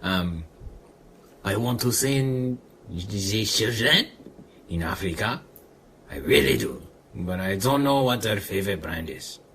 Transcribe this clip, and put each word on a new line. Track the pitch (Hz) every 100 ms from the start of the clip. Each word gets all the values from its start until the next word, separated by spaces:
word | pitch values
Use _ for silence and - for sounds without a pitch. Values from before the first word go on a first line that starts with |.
Um, | 90 92 87 85 82 - - - - - - - - -
I | - 101
want | 120 120
to | 123
sing | 120 135 139 135 127 127 123 - - -
the | 85 92 101 95 107 107
children | - 110 113 120 160 - - - - - - -
in | 85
Africa. | 82 - 95 82 107 127 - - - - - - -
I | -
really | - 139 135 127
do. | - - - - -
But | - 90 92
I | 92 98
don't | 107 139
know | 139 139
what | 131 123
their | 110 107
favorite | 95 98 98 98
brand | 80 82 80
is. | - - - -